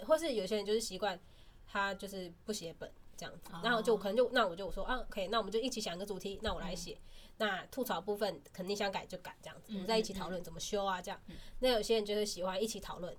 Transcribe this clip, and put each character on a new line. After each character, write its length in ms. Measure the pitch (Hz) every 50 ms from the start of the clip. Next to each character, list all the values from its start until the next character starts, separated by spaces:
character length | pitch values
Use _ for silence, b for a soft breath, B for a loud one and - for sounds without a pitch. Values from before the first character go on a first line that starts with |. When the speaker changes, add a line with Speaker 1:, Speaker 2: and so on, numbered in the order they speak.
| 208
Speaker 1:
或 140 | 220 311 311
是 160 | 320 330 254
有 120 | 214 185
些 100 | 185 220
人 100 | 208 202
就 60 | 196
是 80 | 214 233
习 180 | 226 - 190 185
惯 220 | 214 202 185 175 - b b b b b b b b
他 280 | - - 208 196 196 196
就 120 | 190 - 190
是 240 | 196 190 180 175 170 - -
不 80 | - 214
写 200 | - 175 165 160 -
本 140 | - - - - - - -
这 100 | - -
样 80 | - - 175
子， 120 | - -
Speaker 2:
哦。 100 | - 170 175
Speaker 1:
然 100 | 226 240
后 80 | 220
就 160 | 220 240 226 208
可 120 | - 202
能 60 | 196
就， 140 | 233 254 226
那 140 | - 262 226
我 100 | 190 170
就 140 | 175 196 175
说 120 | - 196 196
：“啊， 180 | 208 254 254 214 -
可 100 | - 208
以， 60 | 190 180
那 120 | 214 233
我 40 | 214
们 80 | 190
就 80 | 196 226
一 80 | 240 262
起 120 | 247 226
想 140 | 214 - 170
一 40 | 175
个 60 | 202
主 140 | 208 202 185
题， 200 | - 202 202 - -
那 100 | 214 190
我 60 | 165
来 160 | - 180 180
写。” 180 | 175 - - -
Speaker 2:
嗯。 80 | - B B B B B B B B
Speaker 1:
那 240 | 220 208 190 180 - -
吐 160 | - - 247
槽 180 | - 202 175
部 160 | 196 - 202 202
分 240 | 220 196 175 143 - -
肯 140 | - - 180
定 100 | 180 202
想 160 | 196 214 196
改 140 | 185 185 -
就 100 | - - 180
改 160 | - - - - -
这 40 | -
样 80 | - -
子， 40 | - -
Speaker 2:
嗯， 80 | 220
Speaker 1:
我 20 | 190
们 100 | 180 190
再 100 | 226 220
一 40 |
起 100 | 220 214
讨 180 | 190 190 180 -
论 140 | 185 180 165
怎 80 | -
么 80 | 160 165
修 240 | - - - 202 196
啊， 140 | 196 185 180
Speaker 2:
嗯， 40 |
嗯。 20 | 180
Speaker 1:
这 80 | 208
样。 80 | 190 - - B 165 B B B B B
那 100 | 247 254
有 120 | 247 220
些 140 | 208 - 226
人 100 | 226 208
就 100 | 208 208
会 100 | 208 214
喜 180 | 208 - 180 175
欢 180 | 185 185 190
一 40 | 220
起 140 | 220 220 202
讨 180 | - - 156 -
论。 180 | 175 170 -